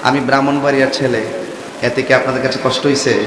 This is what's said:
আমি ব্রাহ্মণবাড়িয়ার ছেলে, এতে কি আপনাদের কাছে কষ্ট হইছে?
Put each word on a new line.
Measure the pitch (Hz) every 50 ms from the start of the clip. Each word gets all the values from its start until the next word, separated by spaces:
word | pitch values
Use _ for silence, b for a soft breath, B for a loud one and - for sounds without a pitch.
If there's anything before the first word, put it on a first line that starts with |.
| -
আমি | 127 135 143
ব্রাহ্মণবাড়িয়ার | 127 120 135 139 139 143 143 143 139 143 139 135 135 131 131
ছেলে, | - 135 127 120 113 107 107 - - - - - - - - - -
এতে | - 120 120 135
কি | 131 - 135
আপনাদের | 127 123 131 127 131
কাছে | 131 131 127 - -
কষ্ট | 127 127 - -
হইছে? | 143 135 139 - 135 113 104 107